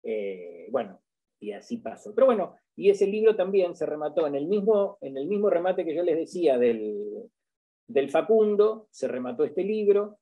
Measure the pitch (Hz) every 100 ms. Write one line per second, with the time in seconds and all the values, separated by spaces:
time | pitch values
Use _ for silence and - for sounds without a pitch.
0 | 113 110 101 92 87 85 90 123 104 92
1 | _ _ _ _ 104 101 - 117 - 98
2 | 208 214 262 220 165 - _ - 190 196
3 | 196 214 220 214 185 202 175 170 151 151
4 | 151 170 151 139 156 208 202 208 196 -
5 | 139 135 147 202 202 175 185 185 165 156
6 | 175 160 - 185 160 127 123 113 107 104
7 | 104 104 117 _ _ _ _ _ _ 120
8 | 196 160 156 220 214 202 208 226 - -
9 | 131 123 123 123 151 - 190 220 202 202
10 | 208 -